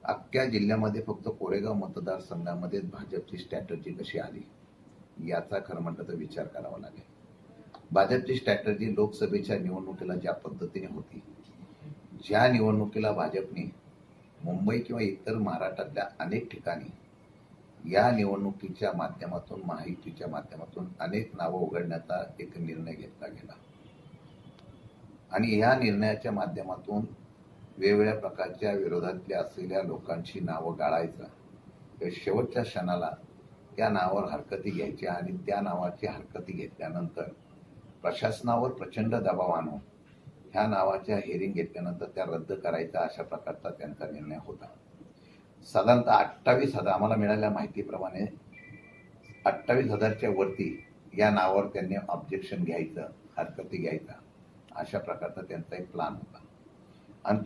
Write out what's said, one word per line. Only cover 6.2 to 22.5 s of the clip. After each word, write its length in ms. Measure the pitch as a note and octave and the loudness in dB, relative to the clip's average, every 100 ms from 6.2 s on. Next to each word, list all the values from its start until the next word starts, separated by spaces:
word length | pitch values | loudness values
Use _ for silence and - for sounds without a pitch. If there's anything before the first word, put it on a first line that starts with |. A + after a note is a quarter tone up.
| D#2 E2 D#2+ | -6 -6 -8
करावा 320 | - - - | -8 -10 -10
लागेल. 240 | - - - - - - - - - - - | -12 -16 -20 -20 -20 -20 -20 -20 -20 -20 2
भाजपची 440 | G2 G2 B2+ - - | 6 6 4 4 0
स्ट्रॅटर्जी 580 | - G2 G#2+ G2 A2 | 4 4 4 2 2
लोकसभेच्या 640 | G2+ G#2 - G#2 G2+ F#2 G2 | 4 2 2 0 0 0 -2
निवडणुकीला 560 | F2+ F#2 F#2+ F#2+ F2+ | 0 -4 -6 -6 -4
ज्या 180 | F2+ F2 | -2 -2
पद्धतीने 520 | E2+ - F2+ F2 G2 F#2 | -4 -6 -8 -6 -6 -8
होती, 360 | - - - - - - - - - - - - - - | -10 -10 -16 -18 -20 -20 -20 -20 -18 -16 -16 -16 -16 2
ज्या 200 | G#2 B2+ | 6 8
निवडणुकीला 640 | A#2+ A2 G#2+ G#2 A2 G#2+ | 8 6 4 2 2 2
भाजपने 520 | F#2+ D#2+ F#2+ - - - - - - - - - - | 2 0 -2 -4 -6 -8 -10 -20 -20 -20 -20 -20 -10
मुंबई 340 | E3 F3+ - A#3 | -4 0 2 2
किंवा 240 | - A#2 | -2 0
इतर 360 | G#2 - A2 A2 | 0 -2 -2 0
महाराष्ट्रातल्या 680 | G2 D#2+ F#2+ - - - G2 - | 0 0 -2 -4 -4 -4 -4 -4
अनेक 320 | - A#2 - | -2 -2 -4
ठिकाणी 1400 | - - E2+ - - - - - - - - - - D#2+ | -6 -4 -4 -8 -16 -20 -20 -20 -20 -20 -20 -20 -12 4
या 180 | F#2+ A#2 | 8 8
निवडणुकीच्या 840 | A2+ G2+ G2 G2+ G2 F#2+ F2+ G#2 F2 | 6 4 2 0 -2 -8 -2 0 0
माध्यमातून, 640 | E2 - E2+ E2+ - F#2+ | -4 -4 -8 -8 -8 -10
महायुतीच्या 640 | F2+ - - F2 - - E2+ | -6 -6 -6 -8 -10 -10 -8
माध्यमातून 580 | D2+ - D#2+ E2 - F2+ - | -8 -10 -14 -12 -10 -10 -6
अनेक 340 | E2+ G2+ A2 - | -2 -2 -4 -4
नावं 240 | E2+ F2+ | -2 0
उघडण्याचा 640 | E2+ E2+ F2 E2 - F2+ - - | 0 0 -2 -4 -4 -4 -4 -10
एक 180 | F2 | -12